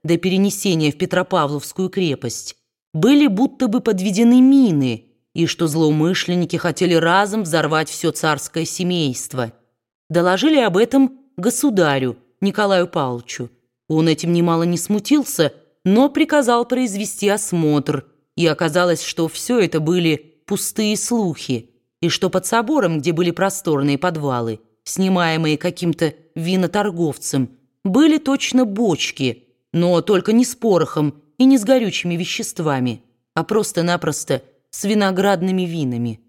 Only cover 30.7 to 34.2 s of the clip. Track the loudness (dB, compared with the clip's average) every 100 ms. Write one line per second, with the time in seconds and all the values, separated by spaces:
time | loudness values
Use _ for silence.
30.7 | 2 2 0 -2 -4 _ 2 4 6 4
31.7 | 2 2 -4 -4 -4 -6 -8 -8 -4 -2
32.7 | 0 -2 -4 _ _ _ -6 -2 -2 0
33.7 | -2 0 0 -2 -6